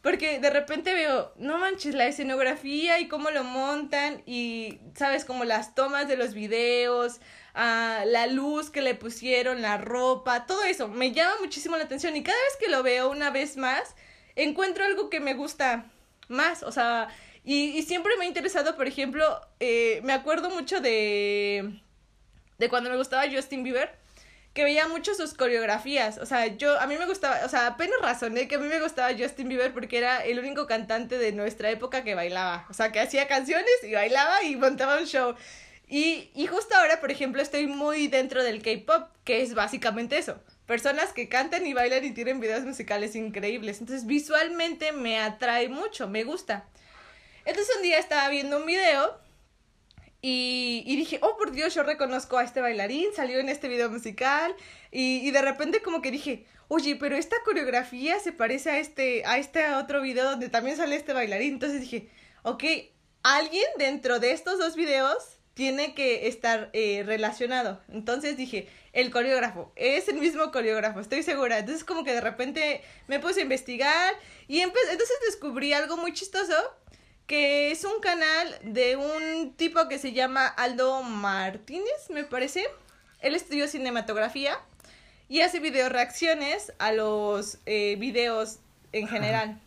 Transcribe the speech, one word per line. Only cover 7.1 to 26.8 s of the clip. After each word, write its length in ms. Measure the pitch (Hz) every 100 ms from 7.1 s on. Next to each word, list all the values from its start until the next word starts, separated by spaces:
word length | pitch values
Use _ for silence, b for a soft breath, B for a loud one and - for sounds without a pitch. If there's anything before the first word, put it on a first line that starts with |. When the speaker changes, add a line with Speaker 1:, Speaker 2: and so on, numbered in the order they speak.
| 240 B B B
Speaker 1:
ah, 480 | - 233 226 226 220 202
la 200 | 233 233
luz 440 | 262 285 302 302
que 100 | 294
le 120 | 262
pusieron, 680 | 240 226 226 247 247 247 240
la 140 | 214 202
ropa, 680 | 208 247 254 254 254 240 240
todo 160 | 381
eso, 240 | 392 370 220
me 240 | 226 254
llama 220 | 254 339 440
muchísimo 360 | 359 294 330 330
la 80 |
atención 320 | 311 269 339 302
y 60 |
cada 160 | 330 466
vez 180 | 554 554
que 80 | 427
lo 120 | 269
veo 280 | 254 247 262
una 200 | 285 285
vez 260 | 269 294 269
más, 380 | 262 277 494 - B B B -
encuentro 480 | 294 302 381 359
algo 260 | 392 392 -
que 80 | 320
me 140 | 277
gusta 520 | 262 294 - 262 233 226 b b _ -
más, 340 | 254 320 330
o 80 | -
sea, 380 | 277 233 233 220 B B B
y, 260 | - 285 294 302
y 60 |
siempre 300 | 302 349 370 466
me 60 |
ha 40 | 349
interesado, 480 | 349 370 370 294 320
por 100 | 262
ejemplo, 540 | 277 277 294 311 - - _
eh, 420 | 247 233 226 220
me 80 | 254
acuerdo 360 | 269 277 330 359
mucho 300 | 370 269 370
de, 1000 | 254 220 214 208 202 202 202 202 202 208 _ _ _ _ _ - _ -
de 100 | 233
cuando 200 | 247 247
me 80 | 254
gustaba 280 | 254 262 285
Justin 360 | 269 269 269
Bieber, 320 | 254 254 302 - b b b b b
que 80 | -
veía 220 | 285 302 320
mucho 260 | 330 -
sus 200 | 403 302
coreografías, 840 | - 247 233 220 214 254 285 220 214
o 80 | 233
sea, 200 | 247 226
yo, 320 | 208 285
a 80 | 285